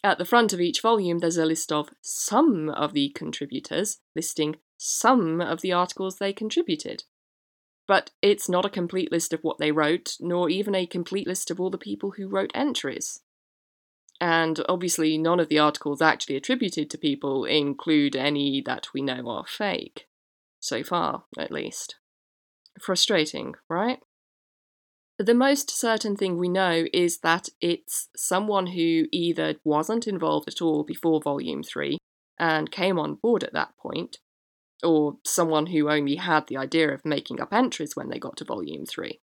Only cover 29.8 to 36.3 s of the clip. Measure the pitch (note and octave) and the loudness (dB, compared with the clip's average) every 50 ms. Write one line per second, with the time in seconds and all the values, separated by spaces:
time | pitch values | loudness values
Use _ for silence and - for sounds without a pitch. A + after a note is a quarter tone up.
29.8 | D#3+ - A3 A#3 A3+ A3 G3+ F3 D#3+ D#3 D3+ D3+ D3 - - - F3 E3 D#3 D3 | 2 0 -2 -2 -2 -4 -4 -2 0 0 0 0 -2 -4 -8 -2 0 0 0 0
30.8 | D3+ - E3 - - E3 D#3+ D#3 D3+ D3 C#3+ D3 C3+ - D3 C#2+ - - - - | -2 -4 -8 -2 0 2 2 2 2 -2 -4 -4 -4 -6 -6 -8 -8 -8 -6 -6
31.8 | D2 - C#3+ E3+ _ _ _ _ _ _ _ _ E3+ E3 D#3+ D#3 D#3 - - - | -4 -2 -4 -6 _ _ _ _ _ _ _ _ 0 2 2 2 0 -2 -4 -2
32.8 | F3 F#3+ F#3+ E3+ D3+ D3+ D3 - - A3+ A#3+ G3 - - - D#2 - - _ _ | 0 0 2 0 -2 -2 -6 -2 2 2 2 2 0 -2 -2 -4 -4 -4 _ _
33.8 | _ - - - - - - - _ _ _ _ _ _ _ _ _ _ _ _ | _ -6 -6 -6 -6 -6 -12 -20 _ _ _ _ _ _ _ _ _ _ _ _
34.8 | - E3+ E3 D3+ D3+ D3 C#3 - _ - - - E3+ E3 D#3+ D3+ D3+ E3+ F3+ D#3 | 2 4 4 4 4 2 -2 -6 _ -2 0 2 2 4 4 2 2 2 2 2
35.8 | D3 D3 D3+ D3+ C#3+ C#3 C#3+ E3 F#3 F3+ | 2 4 2 2 2 0 -2 -2 0 2